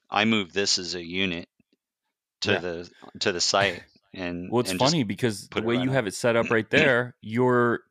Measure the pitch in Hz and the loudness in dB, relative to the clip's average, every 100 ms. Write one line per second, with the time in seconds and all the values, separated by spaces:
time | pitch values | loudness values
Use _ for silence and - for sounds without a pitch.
0 | - 98 110 110 90 98 101 - 87 87 | -6 0 2 0 -2 -2 0 -2 -4 -8
1 | 82 92 95 87 85 _ _ _ _ _ | -6 -4 -4 -4 -10 _ _ _ _ _
2 | _ _ _ _ 101 95 87 85 87 - | _ _ _ _ -2 0 -2 -8 -10 -18
3 | - - 110 87 - 98 98 87 - _ | -18 -4 -2 0 2 2 2 -2 -12 _
4 | _ 92 87 87 90 117 120 92 131 165 | _ -10 -8 -8 -4 -2 0 2 2 2
5 | 104 101 120 101 - 107 110 123 127 135 | 0 -2 -2 -4 -8 -6 -2 0 0 0
6 | 104 - 120 117 113 113 107 139 151 120 | -2 -2 0 2 2 0 2 2 4 4
7 | 123 - 107 113 123 123 120 117 - | 0 -6 -6 2 4 4 4 2 -4